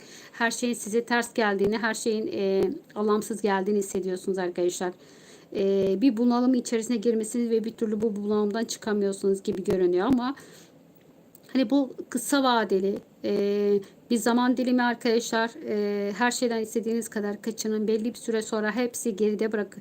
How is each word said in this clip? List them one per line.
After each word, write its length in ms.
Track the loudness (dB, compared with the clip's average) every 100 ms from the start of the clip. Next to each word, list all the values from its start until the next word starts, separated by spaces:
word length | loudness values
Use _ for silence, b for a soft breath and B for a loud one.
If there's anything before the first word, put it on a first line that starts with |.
| B B B
her 180 | -2 -2
şeyin 240 | 0 -2
size 300 | -4 -2 -2
ters 300 | 2 0 0
geldiğini, 440 | 0 2 2 0 0
her 160 | -2
şeyin, 360 | -2 -2 -2 -2
e, 300 | -2 0 2 0 -2 -8
anlamsız 480 | -2 0 0 0 -2
geldiğini 360 | 0 2 2 0
hissediyorsunuz 600 | 0 -4 -4 -4 -4 -2
arkadaşlar. 540 | -2 0 0 0 -4 -6 B B B B B -2
E, 400 | 2 2 2 2
bir 160 | 2 4
bunalım 380 | 2 4 4
içerisine 420 | 2 0 -2 0 0
girmesiniz 540 | 2 0 0 -2 0
ve 140 | 0
bir 80 | 0
türlü 300 | -4 -2 0
bu 140 | -2 -2
bunalımdan 480 | 0 0 0 -2
çıkamıyorsunuz 800 | -4 -6 -2 0 0 0 0 0
gibi 220 | -2 -2
görünüyor 420 | 0 2 4 4 2
ama 280 | 2 0 -6 B B B -20 -20 -20 -20 -20 -20 -20 -4
hani 180 | 0 2
bu 240 | 2 0 -6 -8
kısa 340 | -6 0 2
vadeli, 560 | 4 2 2 2 2 -2 -8 -8
e, 560 | -2 0 0 2 2 2 0 -12 -2
bir 60 | 0
zaman 400 | 2 2 2 2
dilimi 260 | 2 2
arkadaşlar. 680 | 2 0 0 0 0 0 -2 -4 -4
E, 440 | -2 -2 -2 -2
her 180 | 0 0
şeyden 300 | 2 0 0
istediğiniz 480 | -2 -2 -2 -2 -2
kadar 340 | -4 -4 -4
kaçının. 460 | -6 -6 -2 0 0
Belli 160 | 0
bir 140 | -2 -4
süre 240 | -4 -4
sonra 340 | -2 -2 0 0
hepsi 400 | -2 -2 -4 0
geride 360 | 0 2 0
bırak-, 260 | -2 -4 -10